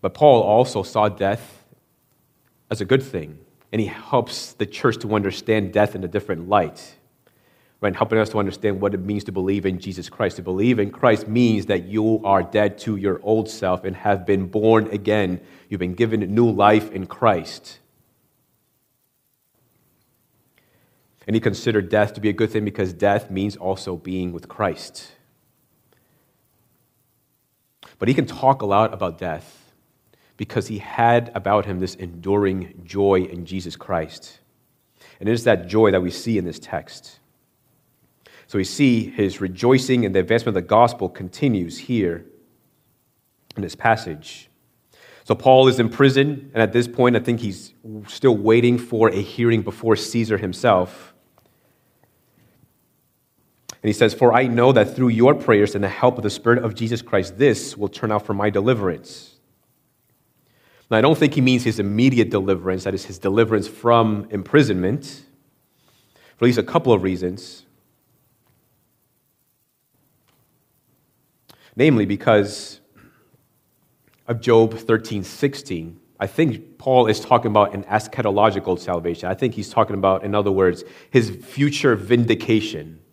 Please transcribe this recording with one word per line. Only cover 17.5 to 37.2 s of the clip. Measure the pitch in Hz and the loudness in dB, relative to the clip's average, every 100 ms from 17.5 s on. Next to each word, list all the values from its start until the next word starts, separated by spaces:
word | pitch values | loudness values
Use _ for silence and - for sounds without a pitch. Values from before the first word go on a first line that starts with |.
| - - - _ _ _ _ _ _ _ _ _ _ _ _ _ _ _ _ _ _ _ _ _ _ _ _ _ _ _ _ _ _ _ _ _ _ - | -16 -20 -20 _ _ _ _ _ _ _ _ _ _ _ _ _ _ _ _ _ _ _ _ _ _ _ _ _ _ _ _ _ _ _ _ _ _ -4
And | |
he | 110 | -2
considered | 113 98 - 107 90 | -2 -4 -2 -2 0
death | 107 104 | 0 0
to | 107 | -2
be | 107 | -6
a | |
good | 98 110 | -2 -4
thing | 113 | -2
because | 104 101 92 | -6 -6 -6
death | 85 101 101 - | -2 0 0 -4
means | 95 101 101 | -6 -6 -6
also | 90 92 - 87 | -8 -8 -8 -12
being | 95 92 90 | -8 -8 -8
with | 87 - | -10 -16
Christ. | - 101 80 - - - _ _ _ _ _ _ _ _ _ _ _ _ _ _ _ _ _ _ _ _ _ _ _ _ _ _ _ - _ | -6 -4 -4 -14 -20 -20 _ _ _ _ _ _ _ _ _ _ _ _ _ _ _ _ _ _ _ _ _ _ _ _ _ _ _ -20 _
But | - | 0
he | |
can | 123 135 | 0 0
talk | - 131 135 | -2 0 0
a | 107 | 2
lot | 98 110 | 2 2
about | - 95 82 | -2 -8 -6
death | 92 78 - _ _ _ _ _ _ _ _ _ | -10 -10 -12 _ _ _ _ _ _ _ _ _
because | 110 - - | -8 -6 -6
he | 107 | -10
had | - - 117 120 120 | -12 0 2 2 0
about | - 95 104 | -8 0 0
him | 101 92 | 0 -6
this | 92 | -6
enduring | - 92 85 90 101 101 95 90 - | -8 -14 -12 -2 0 0 -2 -8 -16
joy | 87 98 98 95 | -12 0 2 2
in | 92 87 85 | 0 -8 -10
Jesus | 95 87 - | -10 -10 -14
Christ. | - 90 78 - - - _ _ _ _ _ _ _ _ | -6 -6 -6 -12 -20 -20 _ _ _ _ _ _ _ _
And | 101 | -2
it | |
is | 117 | 0
that | 117 101 87 | 2 0 0
joy | 104 110 | 2 4
that | 92 | 4
we | 90 | 0
see | - - 110 | -6 -4 -4
in | |
this | 87 78 | -4 -10
text. | - 80 69 - - _ | -10 -12 -12 -20 -20 _